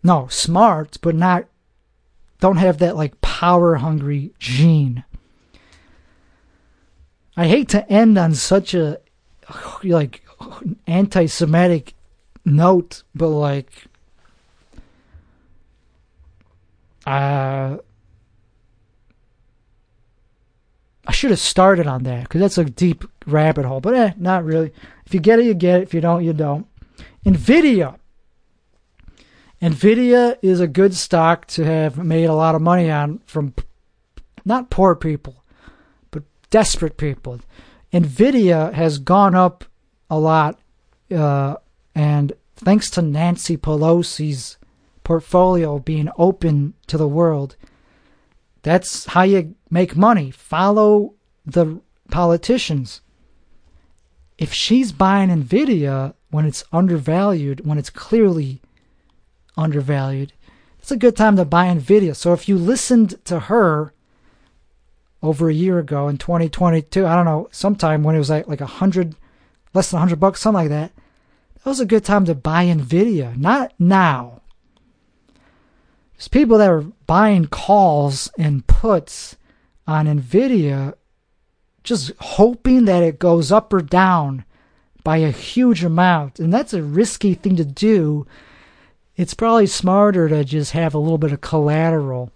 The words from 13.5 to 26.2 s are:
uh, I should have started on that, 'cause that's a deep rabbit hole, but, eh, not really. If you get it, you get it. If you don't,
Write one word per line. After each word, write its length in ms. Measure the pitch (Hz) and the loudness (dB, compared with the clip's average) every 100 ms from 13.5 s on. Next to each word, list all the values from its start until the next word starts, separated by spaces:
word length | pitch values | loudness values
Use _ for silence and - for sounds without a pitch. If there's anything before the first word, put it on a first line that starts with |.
| 139 131 - - _ _ _ _ _ _ _ _ - - _ _ - _ _ _ _ _ _ _ _ _ _ _ _ _ _ _ _ _ _ - | -4 -8 -20 -20 _ _ _ _ _ _ _ _ -20 -20 _ _ -20 _ _ _ _ _ _ _ _ _ _ _ _ _ _ _ _ _ _ -6
uh, 680 | 139 139 143 135 135 135 151 - _ _ _ _ _ _ _ _ _ _ _ _ _ _ _ _ _ _ _ _ _ _ _ _ _ _ _ _ _ _ _ - | -4 -2 -2 -4 -4 -6 -8 -14 _ _ _ _ _ _ _ _ _ _ _ _ _ _ _ _ _ _ _ _ _ _ _ _ _ _ _ _ _ _ _ -4
I 60 | |
should 180 | - 277 | -2 0
have 80 | 190 | 0
started 480 | - - 190 185 147 | 0 2 4 4 0
on 160 | 131 | -4
that, 260 | 127 123 123 | -6 -8 -6
'cause 120 | 160 | -2
that's 180 | 196 185 | 0 0
a 60 | |
deep 400 | 151 - 175 156 - _ - | -4 0 -2 -2 -10 _ -4
rabbit 380 | 151 156 147 | 0 2 0
hole, 160 | 131 135 | -4 -4
but, 140 | 160 | -2
eh, 180 | 254 214 180 | 2 0 0
not 280 | 180 185 | -2 -2
really. 280 | 160 160 160 - - _ _ | 0 -2 -2 -8 -20 _ _
If 80 | |
you 60 | 185 | 0
get 180 | 165 226 | 4 4
it, 80 | 240 | 4
you 80 | |
get 260 | 185 175 180 | 2 2 2
it. 20 | |
If 100 | 185 | 0
you 80 | 165 | -4
don't, 200 | 170 175 | 0 0